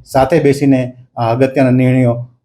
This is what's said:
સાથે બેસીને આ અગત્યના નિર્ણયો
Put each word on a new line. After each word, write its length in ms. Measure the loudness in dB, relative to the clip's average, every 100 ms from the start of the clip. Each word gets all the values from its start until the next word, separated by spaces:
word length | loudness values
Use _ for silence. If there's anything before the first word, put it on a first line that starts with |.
| -6
સાથે 340 | -2 0 2
બેસીને 420 | 0 0 0 0 -2 -10 -14 -6
આ 140 | -2
અગત્યના 380 | 0 0 0 0
નિર્ણયો 600 | 2 2 2 0 -2 -8 _